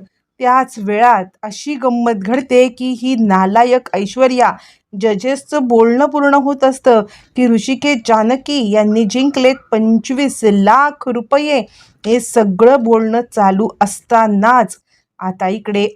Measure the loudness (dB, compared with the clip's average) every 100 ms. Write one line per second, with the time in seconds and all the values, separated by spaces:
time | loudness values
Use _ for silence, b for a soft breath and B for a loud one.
0 | -8 _ _ -4 0 0 0 -6 -6 2
1 | 2 2 -2 _ -16 -12 -10 -6 -2 -2
2 | -2 -2 -2 -4 0 2 2 0 -8 -6
3 | -4 0 2 2 2 2 2 2 -2 -6
4 | -6 0 0 2 0 -2 B B _ -6
5 | -4 -2 -4 -6 -4 -4 0 2 4 2
6 | 0 0 2 2 0 0 0 0 2 2
7 | 0 B B -2 0 0 -2 -4 -2 -2
8 | 0 0 2 -2 -4 -4 0 0 2 0
9 | 0 0 -2 0 0 -2 _ -2 0 0
10 | -2 -4 -4 -2 0 2 2 2 2 -2
11 | -6 -6 -2 -2 0 -2 -4 b b _
12 | -4 -2 0 0 0 2 4 4 2 0
13 | 0 -4 -4 -2 0 0 -2 -2 -4 -4
14 | -2 2 2 2 2 2 0 -6 _ _
15 | _ -12 -10 -6 -6 -6 -4 -4 -2